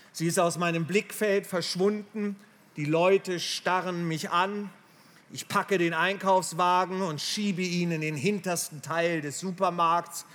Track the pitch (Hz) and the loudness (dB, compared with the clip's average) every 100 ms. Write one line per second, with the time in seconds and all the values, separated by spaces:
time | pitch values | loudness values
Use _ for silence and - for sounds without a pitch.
0 | - - 165 175 170 160 175 165 160 202 | -16 -4 0 2 2 2 0 0 0 0
1 | 208 - 214 196 - 180 165 180 202 214 | 0 -2 2 2 0 -4 -2 0 0 0
2 | 202 220 208 196 - _ _ - 147 160 | -6 -6 -6 -6 -14 _ _ -6 0 4
3 | 185 196 185 175 - - 185 185 180 175 | 4 4 2 -6 -4 -4 0 0 0 -4
4 | 170 160 185 170 190 208 196 - - - | -4 -4 -2 0 0 -2 -10 -14 -20 -20
5 | - - - 131 - 202 180 190 170 165 | -20 -20 -18 -14 -2 0 2 2 2 2
6 | 180 196 190 185 165 165 180 180 180 190 | 0 0 2 2 2 0 4 4 2 -2
7 | 185 147 - 214 208 175 185 175 175 160 | -2 -4 -4 -2 0 0 0 0 0 0
8 | 156 147 156 202 180 170 - 151 147 165 | -2 -2 0 0 -2 -4 -4 -10 -6 0
9 | 170 165 147 135 190 175 185 175 165 175 | 0 0 -4 -6 -6 0 0 2 2 2
10 | 170 - - | 0 -10 -14